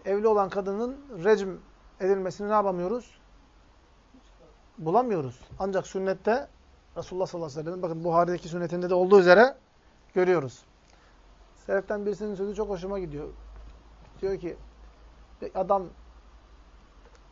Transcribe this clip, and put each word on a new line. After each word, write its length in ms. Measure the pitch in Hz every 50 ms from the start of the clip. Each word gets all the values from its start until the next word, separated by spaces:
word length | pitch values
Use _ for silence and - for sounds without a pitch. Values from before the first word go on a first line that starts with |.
| -
evli 220 | 190 196 208 214
olan 220 | 226 214 208 196 185
kadının 480 | - 202 190 196 196 208 240 247 269 285 277 277 226 165 165
recm 260 | 208 220 196 196 190 170 - - - - _ - - - -
edilmesini 500 | 196 185 196 196 185 180 160 - 208 202
ne 40 | 214
yapamıyoruz? 640 | 214 202 196 185 175 175 185 233 247 - - - - _ - - - - _ _ - _ _ _ _ _ _ _ _ _ _ _ - _ _ - - - - - _ _ _ _
Bulamıyoruz. 640 | - 160 160 180 233 254 240 202 165 135 127 117 - - - - -
Ancak 280 | 190 196 190 180 -
sünnette 600 | - - 190 190 190 185 190 - 214 226 277 285 - _ _ _ _ _ _ _ _ -
Resulullah 280 | 170 147 - 180 185 185
sallallahu 260 | 170 - 170 165 151
aleyhi 80 | 131 156
ve 40 | 151
sellem'in, 200 | 165 185 185 180
bakın 200 | 165 165 160 165
Buhari'deki 460 | 175 165 170 175 175 180 165 - 165
sünnetinde 400 | 170 180 175 160 175 180 180 175
de 40 | 185
olduğu 260 | 180 185 185 202 196
üzere 360 | 175 180 180 - 240 269 277 - _ _ _ _ _ _ _ _ _ _ -
görüyoruz. 520 | 185 180 180 180 160 135 123 - - - _ _ _ _ _ - - _ - _ _ - - - _ - - - - -
Seleften 400 | - 196 196 190 - 214 208 202
birisinin 300 | 208 202 165 214 214 202
sözü 200 | 180 196 208 202
çok 140 | 202 214 202
hoşuma 300 | 196 170 180 190 202 196
gidiyor. 280 | 180 160 147 143 151 - - - - - - - - - - - - - - - - - - -
Diyor 180 | 190 190 196 160
ki, 180 | 170 165 - - - - - - - - - - - - - - - - - -
bir 100 | 214 196 -
adam 320 | 190 190 180 202 196 180 160 - - - - - - - - - - _ - - - - - - - - - - - - - - - - -